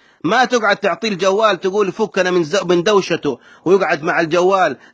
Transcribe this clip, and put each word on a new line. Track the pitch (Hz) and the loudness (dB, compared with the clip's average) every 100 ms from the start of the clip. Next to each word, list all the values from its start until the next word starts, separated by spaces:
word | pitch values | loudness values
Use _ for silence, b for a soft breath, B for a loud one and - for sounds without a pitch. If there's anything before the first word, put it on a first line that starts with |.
| b b | b b
ما | 160 233 | -2 0
تقعد | 247 247 208 196 | 2 0 0 0
تعطيه | 196 170 226 | -2 -2 -4
الجوال | 180 190 196 220 185 | -2 0 2 0 0
تقول: | 196 208 196 | -2 -2 -2
"فكنا | 190 214 196 180 | -2 -4 -2 0
من | 175 | 0
ز-، | 151 190 | 0 -2
من | 175 175 | 0 0
دوشته"، | 175 202 - 165 147 120 b b | 2 2 0 -4 -4 -6 b b
ويقعد | 160 190 165 165 | 0 2 2 -2
مع | 165 156 | -2 -2
الجوال، | 170 170 185 190 165 127 b | 0 2 2 2 0 -4 b